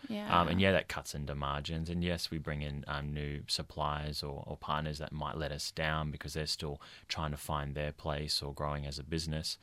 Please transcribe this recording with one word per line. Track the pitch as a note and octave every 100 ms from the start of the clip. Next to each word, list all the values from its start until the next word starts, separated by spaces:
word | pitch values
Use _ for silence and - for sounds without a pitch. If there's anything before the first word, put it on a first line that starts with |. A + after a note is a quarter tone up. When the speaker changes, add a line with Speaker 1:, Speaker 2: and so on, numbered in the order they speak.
| -
Speaker 1:
Yeah. | G#3 G#3 F3
Speaker 2:
Um, | F3
and | F2+
yeah, | F#2+
that | F2+ -
cuts | - -
into | D2 C#2+ C#2+
margins. | C#2+ D2 D2+ E2 E2
And | F2
yes, | F2 F2 -
we | E2
bring | D2 D2+
in, | D2 C#2+ C#2+
um, | D2 D2
new | D2 D2 D2 C#2+
suppliers | - D#2 - D2 D2 D2 D2+
or, | D2 C#2 -
or | D2+
partners | - D2+ D#2 D2
that | D2+
might | D#2 D2 -
let | C#2+
us | C#2+ -
down | - D#2 D#2 D#2
because | D2+ D2+
they're | D#2 D2+
still | - D#2 C#2+ - - -
trying | - D#2
to | D2
find | - D2+ C#2+ C#2+
their | D2
place | - D#2+ D2 D2+ -
or | D2
growing | C#2 D2 D2 C#2+
as | C#2
a |
business. | C#2 E2 D#2 D#2 - -